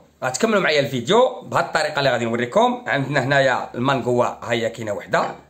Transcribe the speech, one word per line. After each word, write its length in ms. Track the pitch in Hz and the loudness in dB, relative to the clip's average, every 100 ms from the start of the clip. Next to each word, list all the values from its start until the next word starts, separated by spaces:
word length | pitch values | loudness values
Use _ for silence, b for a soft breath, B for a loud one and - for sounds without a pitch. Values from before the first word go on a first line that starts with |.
| _ _ | _ _
غتكملوا 360 | 127 - 220 208 | -6 -2 2 2
معايا 200 | 156 151 | 2 2
الفيديو 600 | 135 127 113 - 170 - | 0 -2 2 4 4 0
بهذه 220 | - 135 | -4 -2
الطريقه 340 | 175 160 151 147 | 0 -2 -2 0
اللي 120 | 135 | 2
غادي 140 | 120 | 2
نوريكم. 600 | 117 117 120 202 165 113 113 | 0 -2 0 2 2 0 -2
عندنا 380 | 139 135 143 | -2 0 0
هنايا 500 | 131 139 131 113 - | 2 2 4 2 -4
المانجوا، 500 | 117 131 131 117 120 | -4 0 0 0 0
ها 280 | 110 - 117 | 0 -2 -4
هي 180 | 120 113 | -2 -2
كاينه 220 | 123 107 | -4 -8
وحده 420 | 98 - 165 - - | -8 -2 -2 -2 -8